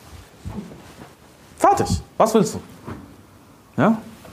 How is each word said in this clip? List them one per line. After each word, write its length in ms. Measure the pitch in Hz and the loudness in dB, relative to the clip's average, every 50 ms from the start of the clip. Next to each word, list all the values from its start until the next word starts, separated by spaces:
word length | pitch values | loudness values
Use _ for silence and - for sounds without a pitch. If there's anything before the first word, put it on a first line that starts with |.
| - - - - - - - - - - - - - - - - - - - - - - - _ - - - _ - - - - | -20 -20 -20 -20 -20 -20 -20 -18 -16 -14 -14 -14 -14 -16 -16 -20 -20 -20 -20 -20 -20 -20 -20 _ -20 -20 -20 _ -20 -20 -6 2
Fertig. 420 | - - 269 - 110 - - - - - - | 2 4 4 4 0 -2 -2 -4 -6 -4 0
Was 180 | - 196 226 226 | 2 2 4 4
willst 200 | 226 180 - - | 4 2 2 -2
du? 60 | 92 - - - - - - - - - - - - - - - - - - - - _ _ - | -8 -12 -16 -20 -20 -16 -16 -16 -16 -18 -20 -20 -20 -20 -20 -20 -20 -20 -20 -20 -20 _ _ -2
Ja? 220 | - 139 208 226 220 - - - - - - | 0 2 2 2 0 -4 -14 -20 -20 -20 -20